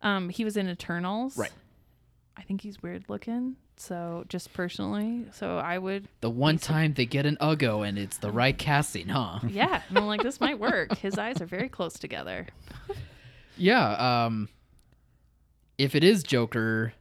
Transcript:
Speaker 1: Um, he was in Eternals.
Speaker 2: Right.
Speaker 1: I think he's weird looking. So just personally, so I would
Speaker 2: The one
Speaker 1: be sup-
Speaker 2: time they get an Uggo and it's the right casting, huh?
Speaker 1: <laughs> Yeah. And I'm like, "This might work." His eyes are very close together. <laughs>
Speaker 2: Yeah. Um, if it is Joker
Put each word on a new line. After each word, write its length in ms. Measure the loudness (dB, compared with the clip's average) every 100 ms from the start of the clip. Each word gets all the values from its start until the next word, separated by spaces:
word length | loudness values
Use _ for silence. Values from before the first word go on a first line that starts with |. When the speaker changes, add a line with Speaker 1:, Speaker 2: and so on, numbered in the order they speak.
Speaker 1:
Um, 280 | 2 0 -2
he 160 | -2
was 120 | -2 0
in 120 | -2
Eternals. 680 | -4 -4 -4 -2 -2 -4 -2
Speaker 2:
Right. 140 | -4 -6 _ _ _ _ _ _ _ -20
Speaker 1:
I 60 |
think 180 | -8 -8
he's 200 | -8 -12
weird 220 | -10 -10 -8
looking. 480 | -10 -6 -4 -4 -6 _ _
So 480 | -10 -6 -6 -8 -6
just 240 | -8 -8
personally, 720 | -6 -6 -4 -4 -2 -2 -4 -8
so 260 | -8 -4 -4
I 180 | -2 -4
would 280 | -4 -6 -8 _
Speaker 2:
The 100 | -4
one 240 | 2 4
Speaker 1:
be 40 | 4
sup- 80 | 2
Speaker 2:
time 220 | 2 2
they 100 | 2 2
get 200 | 2 2
an 100 | 2
Uggo 460 | 2 4 4 2 0
and 120 | -2
it's 200 | -4 -4
the 120 | -2
right 260 | 2 2 2
casting, 520 | 2 2 2 -4 -2
huh? 320 | -2 -2 -2
Speaker 1:
<laughs> 60 | -4
Yeah. 340 | 0 2 0 2
And 100 | 2
I'm 80 | 2
like, 160 | 0
"This 180 | -2 0
might 180 | -2 0
work." 360 | 0 2 0 -2
His 200 | -2 -4
eyes 220 | -4 -4
are 60 | -6
very 220 | -6 -6
close 260 | -4 -6 -6
together. 480 | -10 -10 -8 -10 -10 -16 -18 -18 -12
<laughs> 80 | -12 -12 -16 -20 -20 -20 0
Speaker 2:
Yeah. 680 | 4 6 4 4 2 4 2
Um, 220 | 0 -4 _ _ -20 _ _ _ _ _ _ _ _ _ _
if 160 | 2
it 100 | 6
is 180 | 6 6
Joker 680 | 4 2 2 0 2 2 0 -4